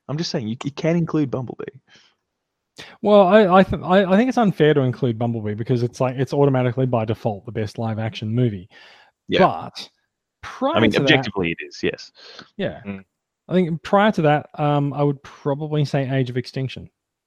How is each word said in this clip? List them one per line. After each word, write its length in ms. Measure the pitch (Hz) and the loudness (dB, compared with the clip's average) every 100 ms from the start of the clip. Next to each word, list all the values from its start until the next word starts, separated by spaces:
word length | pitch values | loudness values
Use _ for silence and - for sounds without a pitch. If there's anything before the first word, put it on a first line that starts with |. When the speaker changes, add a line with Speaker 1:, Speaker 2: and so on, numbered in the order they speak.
| - | -8
Speaker 1:
I'm 80 | 151 | -6
just 140 | 175 | -6
saying, 180 | 160 110 | -6 -6
you, 80 | 135 | -6
it 120 | 143 - | -8 -4
can 200 | 160 175 | -2 0
include 340 | 165 156 139 | 0 -2 -2
Bumblebee. 340 | 131 117 - - 131 _ _ _ _ _ _ _ _ _ - - - | -4 -8 -12 -14 -16 _ _ _ _ _ _ _ _ _ -20 -20 -4
Speaker 2:
Well, 200 | 208 208 180 | 4 6 8
I, 320 | 214 190 190 | 6 6 6
I, 40 | |
th-, 200 | 185 156 | 4 0
I, 220 | 160 190 | 2 2
I 120 | 180 190 | 4 2
think 120 | 254 | 2
it's 100 | 247 | 2
unfair 360 | 208 - 151 | 2 4 4
to 60 | 147 | 4
include 360 | 127 117 127 110 | 0 0 -2 -2
Bumblebee 360 | 117 117 104 | -4 -4 -6
because 280 | 104 113 123 | -6 -2 -2
it's 180 | 120 - | -2 -2
like, 160 | 131 127 | -2 -2
it's 160 | 131 | -2
automatically 540 | 143 143 127 123 123 131 | 2 4 4 0 0 0
by 180 | 120 | 0
default 420 | 110 107 120 98 - | -2 -4 -6 -6 -8
the 60 | |
best 260 | 110 104 - | -6 -6 -6
live 200 | 113 107 | -6 -6
action 300 | 110 - 110 | -6 -8 -4
movie. 340 | 117 123 98 90 - - - _ _ - | 0 0 -2 -12 -20 -20 -20 _ _ -2
Speaker 1:
Yeah. 120 | 92 160 | 2 2
Speaker 2:
But 420 | 82 - - - _ _ _ _ _ | 0 -12 -16 -20 _ _ _ _ _
prior 340 | - - 269 - | -18 -6 -2 2
Speaker 1:
I 40 | |
mean, 100 | 117 | 2
Speaker 2:
to 60 | 202 | 2
that 40 | |
Speaker 1:
objectively 480 | 139 143 110 98 85 | 2 2 0 -4 -4
it 60 | 82 78 | -6 -12
is, 120 | - | -6
yes. 280 | 90 - - _ - - - - | -6 -6 -12 _ -20 -20 -18 -8
Speaker 2:
Yeah. 240 | 180 - | -8 -8
Speaker 3:
Mm. 200 | 101 98 - _ _ _ - | -12 -14 -16 _ _ _ -4
Speaker 2:
I 40 | |
think 300 | 185 165 165 | -2 0 -4
prior 280 | - 202 214 | 0 2 2
to 100 | 196 | 2
that, 260 | 151 147 - - | 2 2 -2 -4
um, 340 | 147 147 143 | 0 0 0
I 100 | 135 | -2
would 200 | 147 139 | -2 -2
probably 640 | - - 147 139 151 151 | -10 -8 -6 -4 -4 -2
say 260 | 143 143 127 | -2 -2 -2
Age 200 | 135 123 | -2 -2
of 60 | 123 | -4
Extinction. 540 | - 135 131 - 85 _ _ _ | -6 -6 -8 -8 -18 _ _ _